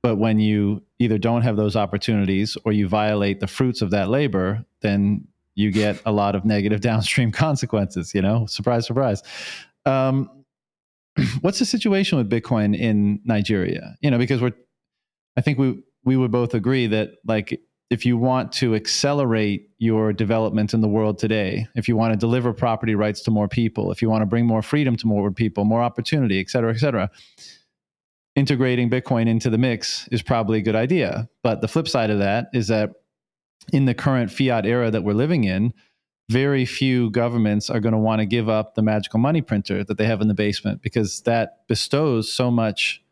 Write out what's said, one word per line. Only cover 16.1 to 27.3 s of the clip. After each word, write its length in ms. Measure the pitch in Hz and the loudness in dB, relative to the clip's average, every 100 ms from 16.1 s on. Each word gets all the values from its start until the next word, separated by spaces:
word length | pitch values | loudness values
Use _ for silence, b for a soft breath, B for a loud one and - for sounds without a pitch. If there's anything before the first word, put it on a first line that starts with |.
| 131 | 2
would 160 | 127 | 2
both 220 | 120 117 | 0 0
agree 340 | 120 101 131 117 | 0 0 0 0
that, 260 | 107 107 - | 0 -2 -6
like, 360 | - 110 - - _ _ _ | -2 -2 -2 -10 _ _ _
if 160 | 123 | -2
you 120 | 123 120 | 2 2
want 340 | 127 127 - | 2 0 -2
to 220 | - 127 | -2 0
accelerate 960 | 110 - - 143 147 131 113 107 98 - _ | 0 -2 -2 0 0 2 2 0 -2 -6 _
your 340 | 113 110 110 | 0 2 0
development 640 | 101 104 113 110 107 107 | 0 0 0 0 0 0
in 60 | 113 | 2
the 80 | 107 | 2
world 300 | 104 107 101 | 2 0 0
today, 500 | 110 110 95 98 113 - | 0 0 0 -4 -4 -4
if 120 | 110 | -2
you 80 | 113 | 0
want 160 | 113 | 2
to 40 | 110 | 0
deliver 360 | 117 123 120 | 0 0 0
property 440 | 107 120 110 113 104 | -2 -2 0 0 0
rights 260 | 107 101 | 0 -2
to 80 | - | 0
more 160 | 107 104 | 0 0
people, 460 | - 113 - 95 | 0 -2 -2 -4
if 100 | 101 | -2
you 80 | 113 | 0
want 120 | 110 | 2
to 40 | 107 | 2
bring 180 | 117 | 2
more 180 | 120 110 | 2 2
freedom 340 | - 147 139 113 | 0 0 0 0
to 100 | 113 | 0
more 240 | 104 101 | 0 0
people, 340 | 95 110 104 | 0 -2 0
more 180 | 104 113 | 0 2
opportunity, 580 | 110 - 110 151 120 95 | 0 -2 -2 0 2 0
et 100 | 95 | -2
cetera, 220 | 127 113 | -2 0
et 40 | 113 | 0
cetera, 300 | 147 117 98 B B | 0 0 -4 B B